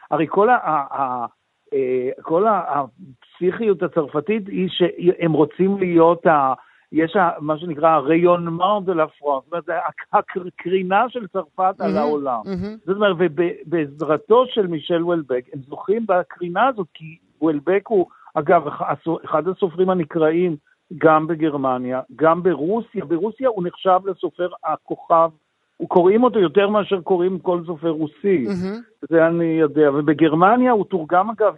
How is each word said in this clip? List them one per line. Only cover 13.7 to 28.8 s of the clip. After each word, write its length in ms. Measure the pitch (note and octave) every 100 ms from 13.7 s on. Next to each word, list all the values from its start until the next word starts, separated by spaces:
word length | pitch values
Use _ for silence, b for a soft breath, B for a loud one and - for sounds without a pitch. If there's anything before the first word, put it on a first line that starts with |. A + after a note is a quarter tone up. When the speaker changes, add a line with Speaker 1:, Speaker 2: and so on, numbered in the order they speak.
| E3 C#3+ D3 D3 D3+ - A3+ B3+
Speaker 1:
של 200 | A#3+ F#3
מישל 360 | D#3+ C3 E3+
וולבק, 400 | E3+ E3+ C3+ B2+ B2
הם 80 | C#3+ C3
זוכים 380 | D3 - A3 A3
בקרינה 580 | F3+ F3 - F3 F3+ B3+
הזאת, 180 | A3 F3
כי 100 | - D#3+ E3 _ _
וולבק 420 | D#3 D3 D3 G3 -
הוא, 200 | G#3+ E3+ b b
אגב, 280 | D#3 D3 F3 C#3+ B2 F3+ C#3+ D#3+ -
אחד 240 | - D#3 D#3+
הסופרים 420 | F#3 F#3+ D#3+ F#3
הנקראים 680 | F#3 D3 E3+ D#3 E3 F3+ D3 - _ _ D#3
גם 280 | D#3 D#3 D#3+
בגרמניה, 720 | E3 D#3+ C#3+ C3+ B2+ B2 B2+ - C3+
גם 260 | D#3+ E3+
ברוסיה. 600 | F3+ C#3+ D#3+ A3+ A3+ G3
ברוסיה 440 | D3+ E3 G#3+ A3 C4
הוא 160 | G#3+ F3
נחשב 320 | - G3 F#3
לסופר 440 | G3 F3 E3+ - F3 -
הכוכב, 640 | D#3+ D3+ - D#3 - E3 E3 D#3 _ _ _ _
הוא 120 | E3+
קוראים 360 | F#3 F3 A3
אותו 140 | B3 A3+
יותר 300 | E3+ C#3+ G3+
מאשר 320 | G#3+ F3 G3
קוראים 380 | E3 F#3 F#3 F#3
כל 240 | F3 F3 E3
סופר 220 | D#3 E3
רוסי. 560 | D#3 D3+ - G3+ F3 A2+
Speaker 2:
מהמם. 340 | F#3 F#3 A3